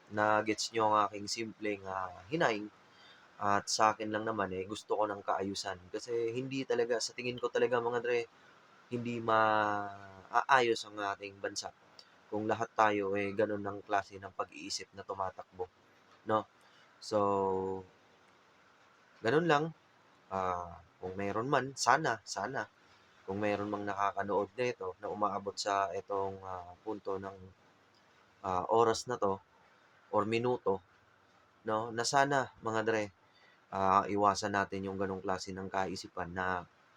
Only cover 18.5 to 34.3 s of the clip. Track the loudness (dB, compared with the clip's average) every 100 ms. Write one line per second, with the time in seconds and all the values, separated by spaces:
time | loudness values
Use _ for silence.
18.5 | _ _ _ _ _ _ -4 2 4 4
19.5 | 4 2 -6 _ _ _ _ -8 -4 -2
20.5 | -2 -6 -12 -20 -12 -10 -4 -4 -2 2
21.5 | 2 0 -2 4 4 4 -2 -4 -6 -4
22.5 | -4 -8 _ _ -20 _ _ -8 -2 0
23.5 | 0 -2 -4 -4 0 0 0 0 0 0
24.5 | -2 -4 -2 -8 -8 -8 -2 -2 -2 -6
25.5 | -6 0 0 0 -4 -4 -4 -4 -6 -10
26.5 | -10 -12 -12 -8 -8 -4 -6 -6 -12 -18
27.5 | -20 _ _ _ _ _ _ _ _ -2
28.5 | -2 2 4 6 4 -2 -2 0 -2 _
29.5 | _ _ _ _ _ -2 0 2 0 0
30.5 | 0 0 -2 _ _ _ _ _ _ _
31.5 | _ -2 -2 -2 -2 2 4 4 2 0
32.5 | -4 -2 0 2 0 -2 _ _ _ _
33.5 | _ -8 2 6 6 6 4 4